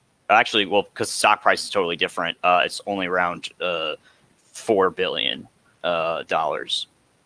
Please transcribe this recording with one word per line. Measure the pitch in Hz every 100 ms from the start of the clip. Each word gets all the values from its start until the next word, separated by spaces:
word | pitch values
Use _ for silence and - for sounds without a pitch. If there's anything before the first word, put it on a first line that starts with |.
| _ _ -
Actually, | 107 120 113 95
well, | 101 90
'cause | - 110
the |
stock | - 110 104
price | - 92
is | -
totally | 101 87 85
different, | 87 - 85 -
uh, | 90 90
it's | - - -
only | 98 90
around, | 90 90 85 - -
uh, | 90 85 78 71 _ _ _ _ _
four | - - 101 92
billion, | 82 90 78 58 - - _ _ _
uh, | 87 85 82 80
dollars, | - 82 78 73 - - - _ _ _